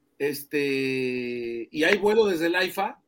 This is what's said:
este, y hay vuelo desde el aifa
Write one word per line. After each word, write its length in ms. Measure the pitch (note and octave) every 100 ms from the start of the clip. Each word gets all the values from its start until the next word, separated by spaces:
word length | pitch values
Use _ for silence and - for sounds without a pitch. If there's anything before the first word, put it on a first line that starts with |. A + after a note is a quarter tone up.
| _ -
este, 1500 | C#3+ C3+ - D3 C#3+ C3+ C3+ C3 B2+ B2+ B2 A#2+ A#2+ A#2 A2+
y 140 | D3+
hay 140 | D#3+ G3+
vuelo 280 | G#3 A3 G#3
desde 200 | E3 E3
el 80 |
aifa 460 | F3+ F#3 F#3+ G#3 -